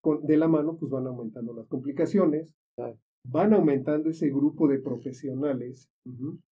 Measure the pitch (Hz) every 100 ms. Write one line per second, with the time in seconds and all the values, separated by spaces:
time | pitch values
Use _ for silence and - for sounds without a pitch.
0 | 160 151 147 156 160 156 151 165 139 131
1 | 127 120 113 120 117 117 110 135 135 135
2 | 165 202 165 151 160 _ _ - 120 117
3 | _ _ 127 147 208 208 156 139 147 151
4 | 156 160 151 135 151 151 151 135 135 120
5 | 135 127 139 127 147 127 123 123 _ _
6 | 127 123 143 - _